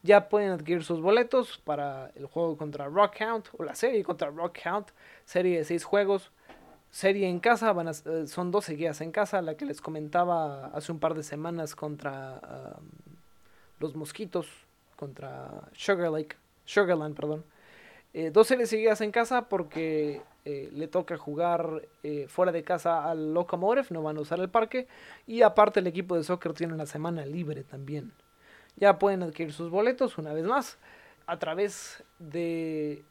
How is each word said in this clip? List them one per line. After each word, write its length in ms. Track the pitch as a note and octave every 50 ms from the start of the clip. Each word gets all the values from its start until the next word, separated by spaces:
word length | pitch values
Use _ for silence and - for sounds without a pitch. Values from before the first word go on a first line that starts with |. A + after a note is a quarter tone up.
Ya 260 | - E3 G3+ G3+ G3+
pueden 240 | G3+ - G#3 G#3 G3
adquirir 320 | F#3 D#3+ D3+ D#3 F3 F3 D#3
sus 160 | - F3 D#3+
boletos 580 | D#3+ F#3 G#3 A#3+ B3 A#3+ - B3+ B3 - - - _
para 480 | - D3 C#3+ C#3+ C#3+ C3+ C3+ C3 C3 -
el 100 | - C#3
juego 320 | C3+ - D#3+ E3+ E3 D#3
contra 320 | D3+ D#3 D3+ C#3+ C#3+ C#3+ C#3+
Rockhound, 560 | D3+ F#3+ G#3 G3+ - - A3 A3 A#3 A3 - - -
o 60 | - E3+
la 120 | D3 C#3
serie 280 | - - B3 C4 G#3+ F#3
contra 260 | - - D3 E3+ C#3+
Rockhound, 580 | D3 D#3+ E3+ F3 F3 - - E3+ F3+ G#3 G3+ - _ _ - - - - _
serie 360 | - - F3+ F3+ F#3 F3 E3
de 40 | D3+
seis 220 | D3+ F3 E3+ -
juegos, 480 | - - G3+ G3+ G3 G3+ F#3+ - - _ _ _ - - - - - - _ _ _
serie 380 | - - - G3 G3 G3+ G3 F#3
en 100 | F3+ F3
casa, 320 | - A#3 A#3+ G#3+ A3+ A3
van 160 | G3 F3 E3
a, 40 | E3
eh, 360 | D#3 - _ - D#3+ E3 D#3+
son 240 | C#3 - - F3+ F3+
dos 140 | F3 G#3 G3+
seguidas 340 | - D#3 D3 E3 E3 C#3+ -
en 120 | D#3 E3
casa, 300 | D#3+ G#3 G#3 F#3+ - F#3+
la 140 | F3 D#3+ D#3
que 100 | - D4
les 140 | C#4 D3 -
comentaba 840 | - - D#3+ D#3 D3+ D3+ D3 F3 F3 F3+ F3 E3 D#3 D3 C#3 C#3 C3
hace 240 | - - D#3 D3+ -
un 80 | E3+ D3+
par 140 | F3 D#3+ E3
de 100 | D#3 D3+
semanas 520 | - D3 D3 D#3 E3+ E3+ E3+ D#3+ D3+ -
contra, 1000 | - - D3+ D3 D3 D3 D3 C3+ C3+ C3+ C3 C3 - - - - C3 C3 - -
um, 120 | - - - - - - - - - - - - - - - - - - - _ -
los 160 | D3+ D#3 C3+
Mosquitos, 520 | D#3 D3+ D3 - - G#3+ F#3 - F3+ E3 - - - _ _ _ _ _ _ _
contra 760 | - D3 C#3+ C3 - C#3 C3+ C3+ - - C3+ - - - - -
Sugar 380 | - - - G3 F3 F3 E3
Lake, 260 | D#3 D#3 D3+ - - _ _ _ _ _ _
Sugarland, 500 | - - - G3+ F3 F3+ D#3+ D3+ D3+ D3
perdón. 280 | - - D3+ D3+ D#3 D#3+ _ _ _ _ - - - - - - - _ _ _
Eh, 160 | D#3+ D#3+ E3
dos 160 | D#3 G#3 A3
series 220 | - C4 B3 A#3+ A3+
seguidas 320 | A3+ G#3+ A3 A3+ G#3+ G#3
en 100 | A3+ G#3
casa 380 | G3+ A#3 A#3 A3+ B3+ B3 A#3+ -
porque, 720 | G3+ F#3 E3+ D3+ - D#3+ D#3+ D#3+ D#3 D#3 D3+ D3 C#3+ D3 - _ _ _ _
eh, 240 | D3+ D3 C#3 C3+ - -
le 140 | C#3+ D#3
toca 300 | D3+ - F3+ F3 - F3
jugar, 640 | D3+ - - D3 D3 E3+ F3 E3+ E3 E3 D#3+ D#3+ D#3+ - - _ _ -
eh, 240 | D3 D3+ D3 C#3
fuera 240 | - - - F3+ F3+
de 120 | E3 E3+ D#3
casa 460 | - F3+ E3 - F3 E3+ E3 D3 D#3+
al 240 | E3 D#3+ D#3 D#3 D#3
Locomotive, 540 | F3 F3 - - E3+ F3+ G3+ B3 C4+ C4 -
no 140 | F3 D#3+ D#3
van 140 | D3+ D3+
a 40 | D#3
usar 180 | D3+ D3+ E3 E3+
el 100 | F#3 F3+
parque, 380 | - A#3 A3 A3 - B3+ B3+ - - - - - - - _
y 160 | - A3+ A#3
aparte 380 | A3+ G#3 G#3 - G#3 G#3 G#3 G#3+
el 80 | F#3
equipo 280 | F3+ D#3+ F#3 F#3+ F#3 F3+
de 80 | E3+ D3+
soccer 300 | D3+ F3+ F3 - E3 D3+
tiene 200 | - E3+ E3+ D#3+
una 120 | D#3 D3+
semana 400 | D3 - D#3 D#3 E3+ E3+ D#3+ C#3+
libre 380 | C#3 D3+ F3 E3+ D3+ D3+ C3+ C3+
también. 480 | _ - C#3 C#3 C3+ D3 D3 - A2 - _ _ _ _ _ _ - - - - _ _
Ya 240 | - G3+ G3+ G3 G3
pueden 240 | G3+ G3+ G3 F#3 F3+
adquirir 300 | E3 D3+ - E3 D#3 D3
sus 160 | - E3+ E3+
boletos 480 | E3 G3 G#3+ B3 B3+ B3+ - - -
una 160 | - D#3 D3+ D3+
vez 120 | D#3+ D#3+
más 320 | G3 B3 C#4 A#3+ - - _ _ - - - - - - _ _
a 140 | - E3+ E3+
través 640 | F#3+ D#3+ D#3+ F3+ G#3 G#3 F3+ - - - - - - _ _ _
de 840 | F3 D#3 C#3+ E3+ E3+ E3+ E3 E3 E3 D#3+ D#3 D#3 D3+ D3 D3 D3 D3 _